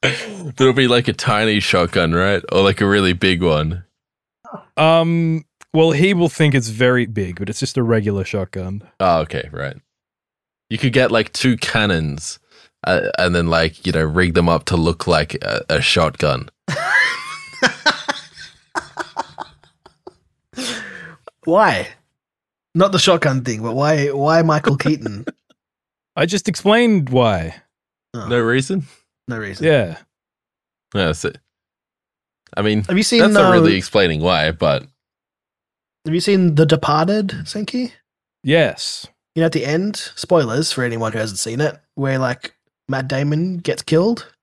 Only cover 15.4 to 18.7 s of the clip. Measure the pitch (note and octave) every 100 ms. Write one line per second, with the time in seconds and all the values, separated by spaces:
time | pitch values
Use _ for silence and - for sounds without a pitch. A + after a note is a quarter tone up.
15.4 | - A1+ - D2+ C2+ - D#2+ - D2 B1+
16.4 | C#2 _ - - F5 G#5 C6+ C6+ C6+ C6+
17.4 | C6+ C6 - - - - - - - -
18.4 | - _ _